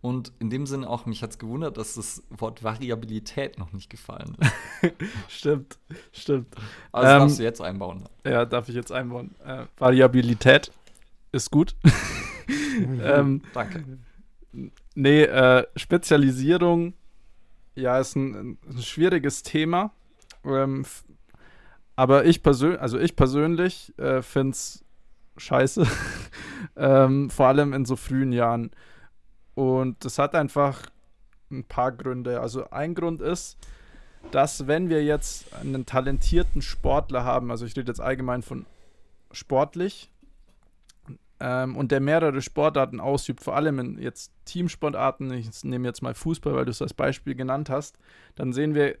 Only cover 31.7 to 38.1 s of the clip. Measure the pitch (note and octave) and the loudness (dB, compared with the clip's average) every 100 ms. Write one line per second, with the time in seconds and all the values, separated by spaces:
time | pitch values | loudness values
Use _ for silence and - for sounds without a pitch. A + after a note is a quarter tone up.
31.7 | - B2+ A#2+ C3 B2+ B2 A#2+ A#2+ B2 - | -2 -2 -2 -8 -8 -6 -6 -6 -8 -10
32.7 | - D3+ F3 E3+ E3 D3 F3 - - - | -8 -8 -4 -6 -4 -6 -6 -8 -18 -20
33.7 | - - - - - - C#3 D3 - C#3 | -20 -20 -20 -20 -20 -6 0 0 -2 -2
34.7 | D#3 F3+ D#3+ D3 D3 - - - - C#3 | -2 0 0 2 0 -2 -10 -14 -12 -8
35.7 | C3 B2+ C3 C3 C#3 - E3+ E3+ - - | -6 -2 -2 0 2 4 4 2 0 -2
36.7 | - C#3+ C#3 - B2+ B2 B2+ B2 A#2 A#2 | -4 0 0 0 -4 0 -2 -2 -6 -6
37.7 | A2 B2 A#2 B2 | -8 -8 -6 -4